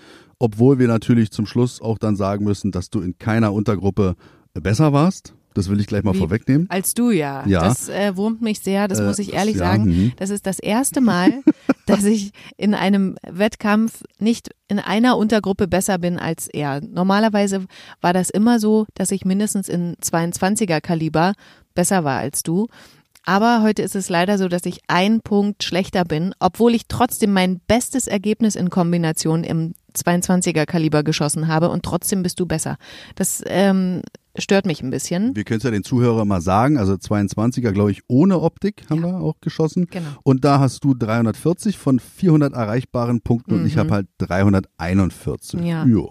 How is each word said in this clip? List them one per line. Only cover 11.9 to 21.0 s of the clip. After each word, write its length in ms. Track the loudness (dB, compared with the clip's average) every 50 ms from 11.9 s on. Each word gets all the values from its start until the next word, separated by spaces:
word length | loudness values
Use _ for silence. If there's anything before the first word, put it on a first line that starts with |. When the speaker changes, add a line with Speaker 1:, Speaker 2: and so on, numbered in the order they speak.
| 2 2 4
Speaker 2:
ich 280 | 2 2 0 -2 -6 -12 -16 -20 -20 -10
in 180 | -4 -2 0 0
einem 420 | 2 2 2 2 2 2 0 -4 -8 -14 -10
Wettkampf 720 | -4 -2 -2 -2 -2 -2 -2 0 2 2 0 -2 -4 -10 -20 -18 _ -4
nicht 320 | 0 0 0 -2 -4 -16 -20 _ _ -4
in 100 | -4 -4
einer 360 | -2 -2 0 2 4 4 4
Untergruppe 500 | 2 2 2 2 2 2 0 0 0 0 0
besser 300 | 0 0 0 0 -2 0
bin 200 | -2 -2 -4 -4
als 300 | -4 -6 -6 -6 -8 -10
er. 320 | -8 -6 -4 -4 -4 -6
Normalerweise 880 | -8 -6 -4 -2 0 2 2 4 2 2 2 2 0 0 -2 -4 -6 -8 -14 -20 -20 -20 -10 _
war 120 | 0 0 2
das 180 | 2 0 0
immer 280 | 0 2 4 4 4 4
so, 240 | 2 2 2 2 0 -2 -4
dass 160 | -6 -4 -4 -4
ich 120 | -2 -2
mindestens 440 | 0 0 0 0 -2 -2 -4 -4 -4
in 260 | -4 -4 -4 -4 -6 -8
zweiundzwanziger 800 | -6 -2 -2 -2 -2 -2 -2 -2 0 0 0 0 0 0 0 0
Kaliber 540 | 0 0 -2 0